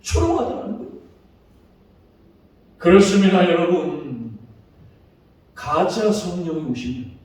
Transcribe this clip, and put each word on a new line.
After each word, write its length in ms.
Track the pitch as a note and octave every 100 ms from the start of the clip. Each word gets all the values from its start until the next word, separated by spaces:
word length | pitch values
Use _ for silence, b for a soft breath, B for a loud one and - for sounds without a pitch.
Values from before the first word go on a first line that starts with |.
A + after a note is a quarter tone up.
조롱하더라는 760 | - - E4 - A#3+ - G3+ -
거예요. 140 | - - - - _ _ _ _ _ _ _ _ _ _ _ _ _ _ _ _
그렇습니다, 720 | E3+ F#3+ G3+ G3+ F#3+ F#3 F3
여러분. 880 | E3 E3+ F3 - D3+ C#3+ A#2+ A2+ G#2+ - - _ _ - _ _ _ _ _ _
가짜 580 | - - D#3+ - A3+ G#3+
성령이 580 | G3+ F3+ F3 E3 D#3+ C#3
오시면 420 | B2 B2 B2+ F#2 E2+